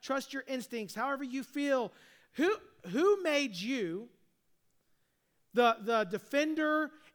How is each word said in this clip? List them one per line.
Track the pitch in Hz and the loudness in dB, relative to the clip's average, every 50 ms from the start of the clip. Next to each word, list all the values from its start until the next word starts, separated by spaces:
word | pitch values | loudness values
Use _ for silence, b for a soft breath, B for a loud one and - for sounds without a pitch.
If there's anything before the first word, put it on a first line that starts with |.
| - | -6
trust | - 262 269 262 - 277 | -4 -2 -2 -2 -4 -10
your | 269 - | -10 -6
instincts, | - 269 254 214 - 240 226 214 170 - | -6 -6 -6 -6 -6 -8 -8 -8 -8 -6
however | 214 240 277 277 269 285 | -4 -4 -2 -2 -4 -6
you | 254 247 269 247 | -6 -6 -6 -8
feel," | - - 294 285 285 269 254 226 180 B B B B B B B B B | -6 -4 -2 0 2 2 2 0 -2 B B B B B B B B B
who, | - 302 370 427 - - - _ _ - 185 | 0 2 2 2 0 -4 -18 _ _ -12 -4
who | 175 262 349 403 415 392 359 | 0 2 4 4 4 4 2
made | 311 294 285 285 254 190 | 0 2 2 0 0 -4
you | 170 196 233 269 247 196 165 165 202 240 - _ _ _ _ _ _ _ _ _ _ _ _ _ _ _ _ _ _ _ _ _ _ _ _ _ _ _ _ - | -6 -4 -4 -2 -2 -2 -2 -4 -6 -8 -12 _ _ _ _ _ _ _ _ _ _ _ _ _ _ _ _ _ _ _ _ _ _ _ _ _ _ _ _ 2
the, | 233 240 233 226 233 | 4 4 4 4 2
the | 202 226 233 220 214 | -2 0 2 2 2
defender | 175 208 196 - - 277 285 311 311 311 311 311 302 302 311 311 277 B B B B | 0 -4 -8 -6 -2 0 0 0 2 0 0 0 2 2 2 0 -2 B B B B